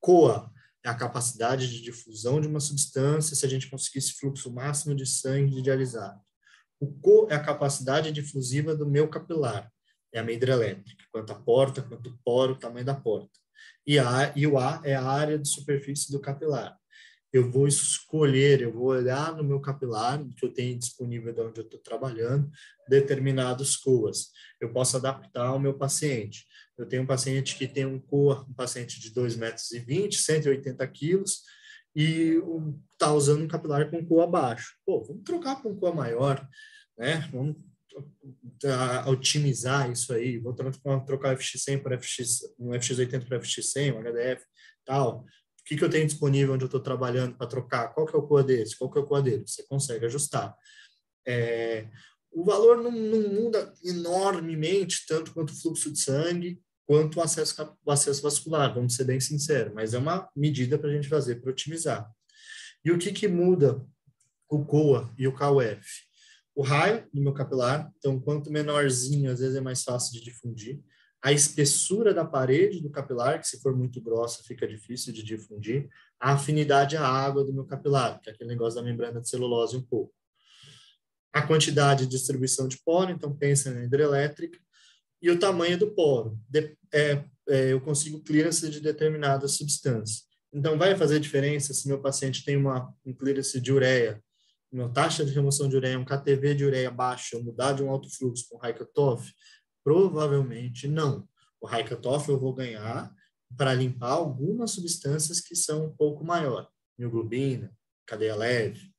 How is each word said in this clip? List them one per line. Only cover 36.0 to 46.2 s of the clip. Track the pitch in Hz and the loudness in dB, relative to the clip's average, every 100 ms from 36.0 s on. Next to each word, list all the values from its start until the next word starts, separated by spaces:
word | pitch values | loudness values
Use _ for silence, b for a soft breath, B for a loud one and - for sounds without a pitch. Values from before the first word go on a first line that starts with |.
| 120 117 139 135 - B B B B _ | -2 0 0 0 -6 B B B B _
né? | 120 160 - | -4 -2 -4
Vamos, | 127 143 151 - _ _ - 143 _ 139 - 123 - | -4 -4 -6 -14 _ _ -18 -18 _ -20 -20 -20 -6
ah, | 139 127 127 123 139 | -2 0 0 -2 0
otimizar | 131 - 147 143 123 127 139 131 | 2 2 2 2 0 0 0 0
isso | 120 - | -2 -4
aí. | 120 123 117 | -2 -2 -4
Vou | 117 | -6
tro-, | 123 131 135 143 135 131 | -6 -6 -6 -2 -2 -2
trocar | 135 135 | -2 0
o | |
F | 131 | -2
X | - - | -4 -6
cem | - 139 | -4 -4
por | - | -2
F | 127 | -6
X, | - - 120 - - _ | -6 -8 -4 -4 -6 _
um | 120 | -6
F | 123 123 | -4 -2
X | 123 | -2
oitenta | 123 131 | -2 -2
pra | 123 123 | -4 -6
F | - | -4
X | - 110 | -6 -4
cem, | 135 143 | -2 0
um | 117 | -2
H | 113 | -4
D | 117 | -2
F | 123 127 | -2 -4
e | - _ - _ | -8 _ -20 _
tal. | - 135 127 - B B _ _ | -4 0 0 -2 B B _ _
O | - | -8
que | 147 | 0
que | |
eu | 170 | 2
tenho | 151 151 | 4 2
disponível | 147 | 0